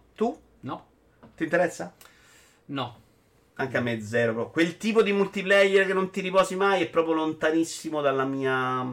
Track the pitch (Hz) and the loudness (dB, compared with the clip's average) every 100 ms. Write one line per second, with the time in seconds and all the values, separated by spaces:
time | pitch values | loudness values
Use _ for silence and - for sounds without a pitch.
0 | _ - 233 311 _ _ - - - _ | _ -4 -4 -4 _ _ -12 -12 -16 _
1 | _ _ - - 160 170 175 - 175 - | _ _ -18 -8 -2 0 0 -4 -14 -16
2 | - _ - - _ _ - 139 113 110 | -20 _ -20 -20 _ _ -10 -8 -8 -12
3 | _ _ _ _ _ - 131 127 120 113 | _ _ _ _ _ -8 -4 -2 -2 -4
4 | 107 117 117 113 113 156 170 - 214 220 | -2 0 2 0 -2 0 -2 -2 0 2
5 | 202 202 196 202 185 196 196 196 190 190 | 2 2 0 -2 2 4 6 4 4 0
6 | 185 202 185 185 185 185 196 185 160 165 | -2 -4 0 2 2 2 2 2 0 0
7 | 160 160 156 156 160 160 160 - 160 151 | 0 0 -2 -2 0 2 0 -6 -6 0
8 | 143 135 135 135 131 131 127 127 127 | 0 0 -2 -2 -2 0 -2 -4 -6